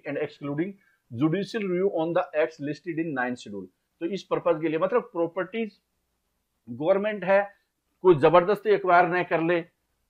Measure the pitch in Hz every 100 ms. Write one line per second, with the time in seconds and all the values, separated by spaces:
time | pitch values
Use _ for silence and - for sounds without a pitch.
0 | 156 143 147 - 143 143 185 196 _ _
1 | _ 113 156 180 196 233 202 180 196 175
2 | 165 170 185 151 156 - 143 151 175 160
3 | 165 135 123 123 113 101 92 _ _ _
4 | 170 190 - 160 175 160 160 151 190 240
5 | - 170 165 180 180 226 220 - _ _
6 | _ _ _ _ _ _ - 120 156 196
7 | 214 208 180 196 202 - _ _ _ _
8 | 185 160 160 175 175 208 220 196 180 180
9 | 175 180 170 165 165 175 165 _ _ _